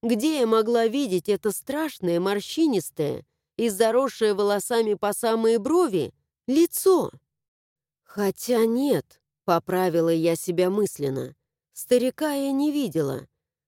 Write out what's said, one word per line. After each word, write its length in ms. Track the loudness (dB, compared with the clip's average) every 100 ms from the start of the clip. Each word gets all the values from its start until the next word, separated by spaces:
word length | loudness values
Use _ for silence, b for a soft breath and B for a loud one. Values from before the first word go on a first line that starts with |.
Где 380 | 0 0 0 2
я 60 | 2
могла 420 | 2 2 2 2
видеть 400 | 0 0 -2 0
это 240 | -2 -2
страшное, 640 | -6 -6 -6 -6 -4 -2 0
морщинистое 1040 | 0 -4 -6 -2 0 0 -4 -6 -4 -4 -12 _ _ -4
и 120 | -4
заросшее 680 | 2 2 2 0 0 0
волосами 600 | 2 0 0 0 0 0
по 180 | 0 -2
самые 460 | -2 0 2 2 2
брови 540 | 2 2 2 0 -4 _ _ _ -2
лицо? 640 | 2 2 2 2 2 0 -8 _ _ _ _ _ _ _ _
Хотя 640 | _ -4 -4 -4 -2 2 2
нет, 560 | 2 0 0 -2 _ _ _
поправила 640 | -2 -2 0 0 0 2 2
я 260 | 2 0
себя 340 | -2 -4 0 0
мысленно. 680 | 0 -2 -2 -6 -4 -8 -14 _ _ _
Старика 600 | -18 0 2 2 -2 -4
я 200 | -2 -2
не 180 | 0 0
видела, 560 | 0 -2 -2 -4 -4 -10 _ _ _